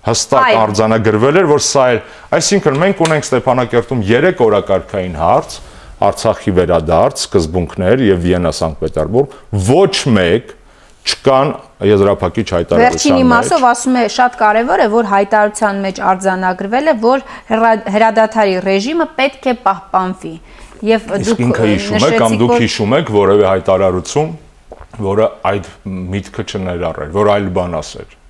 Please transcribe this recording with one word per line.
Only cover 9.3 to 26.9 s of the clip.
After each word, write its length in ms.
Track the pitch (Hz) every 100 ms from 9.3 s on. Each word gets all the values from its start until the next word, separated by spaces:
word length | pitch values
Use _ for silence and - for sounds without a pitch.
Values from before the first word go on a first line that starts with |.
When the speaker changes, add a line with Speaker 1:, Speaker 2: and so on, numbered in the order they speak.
| - - 104
Speaker 1:
ոչ 320 | 95 151 196 - 139
մեկ 420 | 107 87 107 - - _ _ - _ -
չկան 440 | - - 131 143 - - _ 101
եզրափակիչ 580 | 104 101 98 92 98 110
հայտարարության 320 | 87 85 87
Speaker 2:
Վերջին 320 | 247 - 294
Speaker 1:
մեջ։ 60 | 269
Speaker 2:
իմաստով 420 | 254 240 233 339 254
ասում 300 | 240 262 247
է, 60 | 220
շատ 220 | - 247 -
կարևոր 440 | 214 214 247 -
է, 40 | 240
որ 160 | 220 220
հայտարարության 720 | 202 202 214 208 208 208 196
մեջ 160 | 196 190
արձանագրվել 880 | 190 185 190 185 185 185 202 240 311
է, 40 | 247
որ 180 | 233 269 - - -
հեռա-, 380 | 220 226 220 226
հրադադարի 600 | 208 226 220 220 226 202 185 190
ռեժիմը 400 | 196 220 330 311
պետք 320 | - 269 - 262
է 80 | 247 285
պահպանվի։ 680 | 285 - 185 185 190 165 165 - - - -
Եվ 240 | 208 220 220
Speaker 1:
Իսկ 240 | - 202
Speaker 2:
դուք, 140 | 226 240
Speaker 1:
ինքը 160 | 233
Speaker 2:
ը, 80 | 226
Speaker 1:
հիշում 260 | 101 - -
եք 200 | - 226
կամ 100 | 113
Speaker 2:
նշեցիք, 140 | 107
Speaker 1:
դուք 80 | 123
Speaker 2:
որ 140 | 240 226
Speaker 1:
հիշում 300 | - 104 139
եք 180 | 165
որևէ 320 | 104 98 104 95
հայտարարություն, 880 | 95 90 95 95 92 - 143 156 165 - _ _ - - 113 98
որը 220 | 101 110 - 92
այդ 240 | 101 87 - 98 95 92 98
միտքը 300 | 95 - 104
չներառեր, 680 | 101 92 87 87